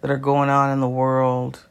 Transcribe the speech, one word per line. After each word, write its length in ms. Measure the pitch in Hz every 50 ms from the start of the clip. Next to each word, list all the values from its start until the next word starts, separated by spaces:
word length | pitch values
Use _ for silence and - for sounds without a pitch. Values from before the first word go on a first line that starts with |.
that 100 | - 139
are 60 | 139
going 320 | 135 135 139 139 143 143 139
on 220 | 139 139 139 139
in 100 | 139 139
the 80 | 135 127
world 760 | 127 127 131 131 131 131 131 127 127 127 123 127 135 - - _